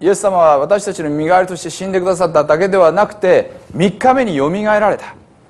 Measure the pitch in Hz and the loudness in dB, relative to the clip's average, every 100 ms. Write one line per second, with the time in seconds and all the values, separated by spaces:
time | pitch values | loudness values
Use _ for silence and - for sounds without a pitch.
0 | 165 190 202 185 160 143 151 202 202 175 | -2 0 0 2 4 4 2 -2 -2 -8
1 | 156 147 156 180 180 175 165 - 190 185 | -6 -4 2 2 2 -6 -12 -10 -6 -2
2 | 180 160 175 151 147 156 196 190 170 175 | -2 -2 0 0 2 0 0 2 2 2
3 | 208 - 185 151 98 - - 104 190 - | -2 -2 2 2 0 -8 -12 -2 -2 0
4 | 254 262 240 147 143 190 214 208 208 135 | 0 2 0 -2 -2 -2 -2 0 0 -2
5 | - - _ _ _ | -8 -20 _ _ _